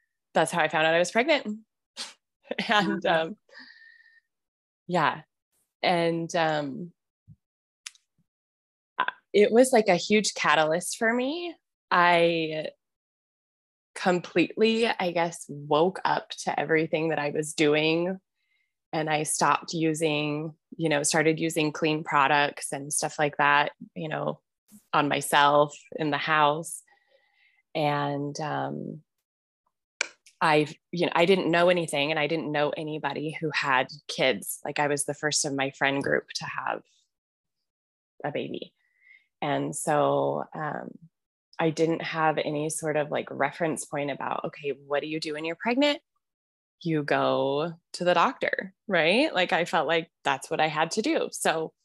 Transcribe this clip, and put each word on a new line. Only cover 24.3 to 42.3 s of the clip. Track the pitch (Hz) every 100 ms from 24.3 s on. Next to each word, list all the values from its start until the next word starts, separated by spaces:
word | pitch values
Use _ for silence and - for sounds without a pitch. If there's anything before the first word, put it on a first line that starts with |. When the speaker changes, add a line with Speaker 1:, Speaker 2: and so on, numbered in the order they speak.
| 151 _ _ _ - _
Speaker 1:
on | 160 147
myself | 139 - 151 143 147 147 - - -
in | 156
the | 143
house. | - 156 147 151 170 - - _ _ _ _ _ _ _ _
And, | - 147 147 143 143 143 143
um, | 151 139 135 143 - 160 - _ _ _ _ _ _ _ _ _ - - _ _
I, | 170 151 147 - _
you | 175 160
know, |
I | -
didn't | 175 190 156
know | 170 175
anything | 180 160 147 143
and | 160
I | 147
didn't | 160 147
know | 151 147
anybody | - 156 151 147 131 151 151
who | 160
had | - 143 127 131 147 -
kids. | - 139 101 - -
Like, | - 147
I | 147
was | 143
the | -
first | 143 151 -
of | 151
my | 139 135
friend | - 139 139
group | 135 151 -
to | -
have | 135 - 131 55 - _ _ _ _ _ _ _ _ _ _ _ _ -
a | 147
baby. | 139 135 - - _ _ _ _ - _ _
And | 151 139 143
so, | 156 - 147 139 143 139 - -
um, | - 151 58 60 - 165 _ _ _ _ -
I | 165
didn't | 156 160 165
have | - 165 160